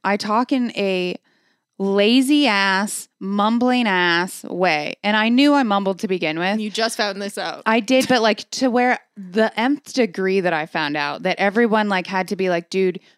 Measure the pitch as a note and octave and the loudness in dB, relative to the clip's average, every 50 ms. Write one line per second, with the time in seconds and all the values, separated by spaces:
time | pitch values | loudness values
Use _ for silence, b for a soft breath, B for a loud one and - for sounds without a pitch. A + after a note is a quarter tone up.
0 | - F#3+ G3+ G3+ - G#3 G#3+ A3+ B3+ - C#4+ B3+ A#3+ A#3 - - G3+ G3 F#3 F#3 | -2 -2 -2 -2 -2 -2 0 0 0 0 -2 -2 -2 -4 -4 -4 -2 -2 -2 -2
1 | F3+ F3+ - - - _ _ _ _ _ _ _ _ _ _ - G3 G3 G3 G3+ | -2 -4 -6 -8 -14 _ _ _ _ _ _ _ _ _ _ -6 -4 0 2 2
2 | G3+ A3 A#3+ C4+ C4 C4 D4+ D4 C#4+ A#3+ G#3 G3 G3 G3 F#3+ F#3+ G#3 G#3 - - | 4 4 4 4 4 4 4 4 4 4 4 4 2 2 2 0 0 -2 -4 -10
3 | - - _ _ G3 F#3+ G3+ G#3 G3+ A3 A#3 A#3+ B3 B3+ B3 B3 A#3+ G#3 F#3+ F3+ | -12 -16 _ _ -8 -4 -2 0 0 2 2 2 2 2 2 2 0 0 2 2
4 | F3 F3 E3+ E3+ F3+ F3+ - - - - - F3 F#3 F3+ D#3 D3+ D3 - - - | 2 2 2 2 0 -2 -6 -12 -12 -10 -4 0 2 2 2 0 -2 -6 -10 -4
5 | - G3+ G#3+ G#3+ A3 A3+ A#3+ B3+ C#4+ D4 C#4+ C#4+ C4 G#3+ G3+ G3+ G3 F#3+ F#3+ F3+ | -2 0 0 2 2 2 4 4 4 6 4 4 2 2 0 0 0 -2 -4 -4
6 | - F#3 F#3+ F3+ E3+ D#3 D#3 E3 F3 F#3+ G#3 A3 G#3+ G#3+ F#3 A3 A3+ A#3 A3+ - | -4 -4 -2 -2 -2 -2 -2 -2 -2 -2 -2 -2 -4 -6 -4 -4 -4 -2 -2 -2
7 | G#3+ G#3 F#3+ G3 G3+ G3+ - G3+ F3 E3 D3+ - - A3 A3 A#3+ G#3 - C4 C4 | -4 -4 -4 -6 -8 -8 -8 -8 -8 -8 -10 -4 0 2 2 2 2 2 2 2
8 | C4 - C4 A#3+ A3+ G#3+ G#3 - - - - - C4 C4 A3+ B3 B3 B3+ A#3 - | 4 4 2 2 4 2 0 0 -4 -10 -6 -2 -2 0 2 2 2 2 0 -2
9 | - _ _ G#3+ F#3+ F3+ F3 A3 A3 A3 - G#3 A3+ C4+ D4 C#4+ - - - C4 | -4 _ _ -18 -16 -4 0 0 0 0 0 0 0 0 0 -2 -4 -6 -2 0
10 | A#3 G3 E3 G3 F#3+ F#3+ F#3+ G3 F3 F3+ E3 D#3 D#3 - - E3+ D#3 D3 D3 D3+ | 0 0 0 -2 -2 0 0 2 2 2 0 0 -4 -4 -4 -4 -4 -2 -2 -2
11 | D3 D3 C#3+ - - F#3 F3 - F#3+ G3+ F#3+ A#3 A#3+ A3 A3 G#3+ G#3+ G#3 G3 F#3 | -4 -4 -6 -4 -4 -4 -2 0 0 0 2 2 2 2 2 0 0 0 -2 -2
12 | F3 - F#3+ F#3 F#3 - G#3 F3+ F#3+ F#3 F3 E3+ E3+ - - F#3+ F#3+ F#3 E3+ F3 | -4 -4 -4 -4 -4 -4 -4 -2 0 0 0 -2 -4 -4 -2 0 0 0 -2 -4
13 | b b b | b b b